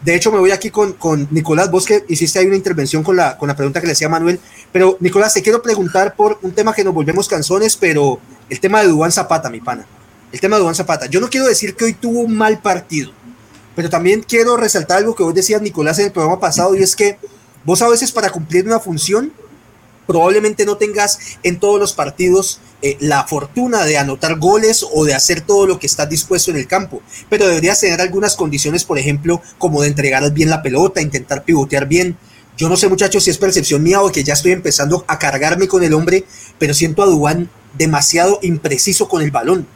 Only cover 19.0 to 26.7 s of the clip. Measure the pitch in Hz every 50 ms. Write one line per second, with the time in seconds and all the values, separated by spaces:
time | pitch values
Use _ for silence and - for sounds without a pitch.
19 | 143 170 196 214 254 302 - - - - - - _ - - _ _ _ _ _
20 | _ - 180 165 165 180 196 214 208 214 214 - 208 208 208 202 220 208 208 208
21 | 202 202 - - - - - - - 180 175 180 196 202 208 202 202 196 - -
22 | 151 139 139 - 180 180 180 190 190 - - - - - - _ - 139 139 139
23 | 139 151 147 139 135 - 156 147 143 143 - 247 247 254 240 214 180 151 151 147
24 | 139 139 135 - - 165 165 160 151 180 202 214 220 220 226 - - - - 156
25 | 156 151 139 - - - 175 160 156 - 208 196 196 190 185 - - 139 - -
26 | 151 147 160 156 - - 185 175 - - 170 147 127 -